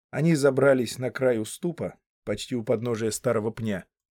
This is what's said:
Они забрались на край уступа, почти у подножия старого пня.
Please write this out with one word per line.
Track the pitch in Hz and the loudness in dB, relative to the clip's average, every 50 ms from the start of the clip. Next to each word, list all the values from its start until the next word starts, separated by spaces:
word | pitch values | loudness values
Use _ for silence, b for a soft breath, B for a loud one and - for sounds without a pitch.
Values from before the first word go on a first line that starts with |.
| _ _ | _ _
Они | - 139 151 170 165 | -4 0 2 4 4
забрались | 143 135 143 131 131 135 139 135 127 120 107 - 127 | 4 4 4 4 6 6 6 6 4 2 -2 -4 -6
на | 127 123 | -6 -6
край | - - 131 127 123 110 | -4 0 2 2 2 2
уступа, | 107 - - - - 175 156 - 95 90 - _ _ _ _ _ _ | -2 -4 -6 -6 -6 -6 -6 -6 -6 -8 -8 _ _ _ _ _ _
почти | - 104 107 - - 131 | -6 -6 -6 -6 -6 -6
у | 120 110 | -4 -2
подножия | - 123 107 113 120 117 107 113 110 | -2 -2 -2 -2 -2 -4 -2 -2 -4
старого | 104 - - 127 117 113 104 113 | -4 -4 -2 -2 0 0 -2 -4
пня. | 107 - 113 110 101 90 - _ _ _ _ _ _ | -6 -6 -4 -4 -4 -6 -8 _ _ _ _ _ _